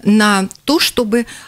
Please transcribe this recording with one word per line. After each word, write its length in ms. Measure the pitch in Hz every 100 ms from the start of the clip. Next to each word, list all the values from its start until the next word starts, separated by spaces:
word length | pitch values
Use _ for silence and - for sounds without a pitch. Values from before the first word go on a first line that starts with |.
на 460 | - 214 214 202 190 - -
то, 160 | 311
чтобы, 440 | - - 226 233 233 -